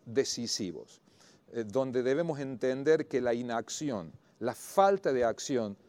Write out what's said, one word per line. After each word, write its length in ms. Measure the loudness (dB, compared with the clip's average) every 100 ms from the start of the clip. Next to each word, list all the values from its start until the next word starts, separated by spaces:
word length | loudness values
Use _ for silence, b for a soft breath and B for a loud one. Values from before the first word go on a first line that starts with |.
| -4
decisivos, 960 | 0 0 -2 -4 -4 -4 -8 -14 -20 _ b b b _
eh, 140 | -8 -2
donde 340 | -2 0 0
debemos 380 | 2 2 0 -4
entender 680 | -6 -2 -2 0 2 2 2
que 120 | 0
la 140 | 0
inacción, 800 | 0 -2 -4 -4 -6 -4 -4 -8 -14 b b
la 160 | -6 -6
falta 560 | -2 4 6 6 2
de 140 | 2 2
acción, 500 | 0 -2 -2 -2 -6